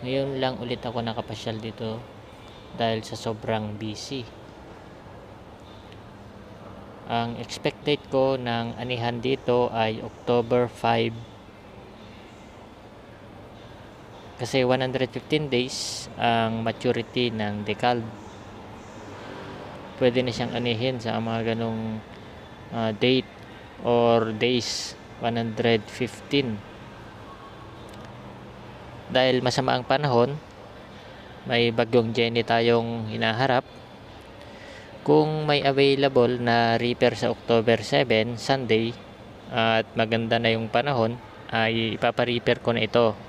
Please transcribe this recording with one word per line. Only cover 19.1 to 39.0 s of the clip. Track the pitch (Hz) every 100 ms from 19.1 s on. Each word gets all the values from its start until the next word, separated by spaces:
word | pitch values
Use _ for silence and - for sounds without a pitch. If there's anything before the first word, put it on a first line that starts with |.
| - - - - - - - - -
Pwede | 131 120 127
na | 113
siyang | 120 117
anihin | 120 113 127 127
sa | 117 113
mga | 113 113 113 113
ganong, | 117 110 110 110 - - - - - - - 120
ah, | 113
date | 107 123 131 - - - - - - -
or | 120 120 117 113 107
days, | 120 123 113 - - - - -
one | 120 117
hundred | 117 110 117 113 104
fifteen. | - 123 - - 143 131 107 - - - - - - - - - - - - - - - - - - - - - - - - -
Dahil | 127 131 127
masama | 127 - 131
ang | 127
panahon, | 123 135 147 120 123 147 - - - - - - - - - - -
may | 120 117
bagyong | 113 117 120 117
Jenny | 117 117 117 113
tayong | 117 117 117 117 117 110
hinaharap. | 113 113 110 135 127 - - - - - - - - - - - - - -
Kung | - 151 156 156 151
may | 143 139
available | 139 139 135 139 135 120 123
na | 120 117 117 117
reaper | 120 120 123 117
sa | 120
October | 117 - 117 113 113
seven, | 107 143 135 113 110 120
Sunday, | - 135 123 113 113 120